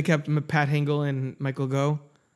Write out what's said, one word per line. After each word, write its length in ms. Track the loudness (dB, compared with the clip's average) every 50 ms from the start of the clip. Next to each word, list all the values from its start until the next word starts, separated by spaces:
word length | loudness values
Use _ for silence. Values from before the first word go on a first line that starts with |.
| 4
have 120 | 4 2 2
kept 80 | 2
M-, 160 | 0 0 0 0
Pat 260 | 2 2 2 2 2
Hingle 340 | 2 0 0 0 0 0 0
and 360 | -2 -2 -2 -4 -6 -6 -4
Michael 280 | -6 -4 -2 -2 -4
Gough 320 | -2 0 0 2 2 0 -2 -6 -14 _ _ _ _ _